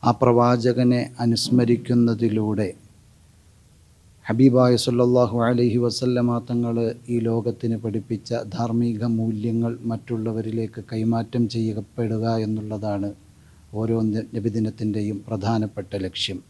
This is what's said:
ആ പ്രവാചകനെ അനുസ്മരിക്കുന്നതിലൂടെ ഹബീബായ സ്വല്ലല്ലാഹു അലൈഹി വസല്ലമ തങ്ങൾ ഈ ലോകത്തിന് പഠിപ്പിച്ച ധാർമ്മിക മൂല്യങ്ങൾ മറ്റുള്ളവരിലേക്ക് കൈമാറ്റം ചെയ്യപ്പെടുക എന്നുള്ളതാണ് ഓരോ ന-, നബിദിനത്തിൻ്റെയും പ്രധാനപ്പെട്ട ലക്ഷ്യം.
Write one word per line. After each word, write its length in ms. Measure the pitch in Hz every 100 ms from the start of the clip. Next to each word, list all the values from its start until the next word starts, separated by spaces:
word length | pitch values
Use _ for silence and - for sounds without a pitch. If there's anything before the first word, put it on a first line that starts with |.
ആ 80 | -
പ്രവാചകനെ 840 | 113 123 120 120 123 120 120 123 123 123 -
അനുസ്മരിക്കുന്നതിലൂടെ 1500 | 120 117 - 123 117 120 - 120 117 110 117 107 107 110 98 - - - _ _ _ _ _ _ _ _ _ _ _ - -
ഹബീബായ 460 | 113 135 123 123 120
സ്വല്ലല്ലാഹു 600 | - 120 123 123 120 117
അലൈഹി 360 | 117 120 120 117
വസല്ലമ 580 | 120 113 127 123 120 117
തങ്ങൾ 380 | 113 120 120 117 113 113 -
ഈ 80 | 120
ലോകത്തിന് 580 | 113 113 113 - 120 113
പഠിപ്പിച്ച 540 | 110 107 - 110 - 117 110
ധാർമ്മിക 560 | 92 117 117 120 110 117
മൂല്യങ്ങൾ 680 | 113 113 107 117 113 117 117
മറ്റുള്ളവരിലേക്ക് 1000 | 117 113 - 117 110 110 110 113 110 -
കൈമാറ്റം 580 | 95 110 113 117 113 123 113
ചെയ്യപ്പെടുക 760 | 117 110 107 104 - 113 110 117 113
എന്നുള്ളതാണ് 720 | 107 110 107 107 104 101 101 101 - - - - -
ഓരോ 240 | 107 110 113
ന-, 220 | 110 107 110
നബിദിനത്തിൻ്റെയും 840 | 117 107 110 107 - 107 104 104 95
പ്രധാനപ്പെട്ട 680 | - 110 95 113 107 - 95 101
ലക്ഷ്യം. 420 | 92 - - 92